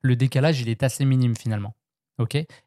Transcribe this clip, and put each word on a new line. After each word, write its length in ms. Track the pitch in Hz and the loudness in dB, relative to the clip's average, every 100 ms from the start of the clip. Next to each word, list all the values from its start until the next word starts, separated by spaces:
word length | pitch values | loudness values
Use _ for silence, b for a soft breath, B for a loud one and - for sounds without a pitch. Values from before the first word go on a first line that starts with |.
le 140 | 135 123 | 0 2
décalage, 460 | 131 135 151 147 | 2 2 2 2
il 80 | 117 | -2
est 140 | 113 | -2
assez 220 | 135 - 135 | -2 0 0
minime, 300 | 131 123 110 | 2 2 0
finalement. 400 | - 107 101 - _ _ _ - | -4 -4 -6 -12 _ _ _ -6
Ok ? 180 | 113 143 165 B | -4 -4 -6 B